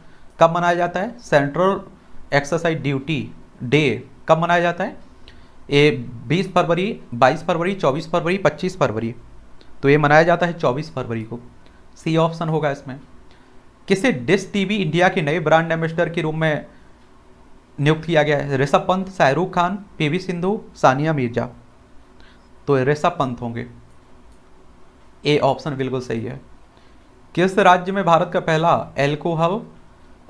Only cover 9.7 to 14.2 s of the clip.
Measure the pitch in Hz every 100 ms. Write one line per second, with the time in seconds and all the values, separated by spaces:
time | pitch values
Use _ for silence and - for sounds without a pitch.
9.7 | - 135 147 147 151 165 170 175 165 160
10.7 | 127 160 - 117 113 110 120 - - -
11.7 | - - - - 160 165 165 165 160 147
12.7 | 139 - 131 - - - - - - -
13.7 | _ - 190 254 233